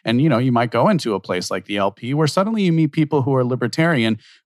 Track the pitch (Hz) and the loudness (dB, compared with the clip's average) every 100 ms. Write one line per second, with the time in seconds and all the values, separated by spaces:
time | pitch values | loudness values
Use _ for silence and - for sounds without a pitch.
0 | - 120 160 117 131 120 120 117 165 180 | -2 0 2 2 2 0 0 2 2 2
1 | 120 98 - 90 90 98 95 101 98 - | 0 -4 -4 -6 -4 -8 -6 -2 -2 -4
2 | 120 143 151 - 196 226 185 160 156 156 | -4 -2 0 0 -2 0 2 2 2 0
3 | 151 151 135 131 123 127 117 - 165 147 | 0 0 0 0 0 -2 -4 0 0 2
4 | 113 110 - - | 0 -2 -8 -20